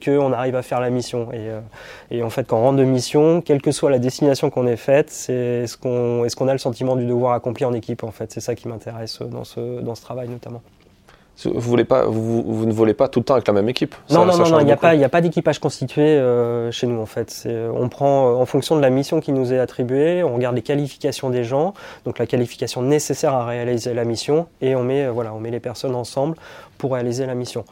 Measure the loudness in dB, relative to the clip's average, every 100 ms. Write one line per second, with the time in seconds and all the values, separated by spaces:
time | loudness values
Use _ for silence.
0 | 2 2 2 0 -2 -4 -4 -2 0 -2
1 | -4 -6 -6 -8 -10 -10 -12 -18 -20 -20
2 | -8 -4 -4 -4 0 2 4 4 4 2
3 | 2 4 4 4 2 0 0 0 2 2
4 | 0 0 2 2 0 0 0 0 2 2
5 | 2 -6 -6 -4 -2 -2 -4 -6 -4 -2
6 | 0 0 -2 -2 0 0 -2 -4 -2 0
7 | 0 0 2 0 -2 -4 -2 -2 -6 -8
8 | -10 -10 -10 -8 -8 -8 -8 -12 -12 -12
9 | -12 -10 -10 -10 -12 -10 -10 -8 -8 -10
10 | -12 -10 -10 -12 -14 -16 -18 _ _ _
11 | _ _ _ -8 -4 -4 2 2 4 2
12 | 2 0 0 -2 -2 -2 0 4 4 4
13 | 2 0 2 2 2 2 0 -2 -4 -6
14 | 0 4 6 6 6 6 6 6 6 6
15 | 4 2 2 0 0 0 -4 -4 -4 2
16 | 4 4 4 2 2 0 -4 -2 -2 -2
17 | -4 -6 -8 -8 -6 -4 -4 -2 -4 0
18 | 2 4 4 4 2 0 2 4 4 2
19 | 0 -2 0 0 0 0 0 -4 -2 2
20 | 2 2 0 0 0 -2 -2 -2 -2 -4
21 | -6 -4 -2 -2 0 0 0 -4 -16 -12
22 | -10 -4 -2 0 -2 -4 -6 -2 2 2
23 | 0 -2 0 0 -2 -4 -2 -2 -2 -2
24 | -2 -4 0 0 -2 _ 0 0 0 0
25 | -2 -4 -6 -8 -8 -8 -8 -6 -6 -4
26 | -4 -4 -4 -4 -12 -20 -20 -8 -4 -2
27 | -2 -4 -4 -4 -6 -8 -12